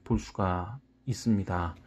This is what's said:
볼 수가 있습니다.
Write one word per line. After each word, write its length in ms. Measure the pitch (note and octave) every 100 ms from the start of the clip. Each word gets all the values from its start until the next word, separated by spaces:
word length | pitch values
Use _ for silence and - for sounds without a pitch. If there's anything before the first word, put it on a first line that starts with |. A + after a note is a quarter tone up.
| -
볼 140 | A2
수가 600 | - - F#2+ F2+ F#2 B2+ _ _ -
있습니다. 720 | A2 A#2 G2+ F#2 F2+ E2+ -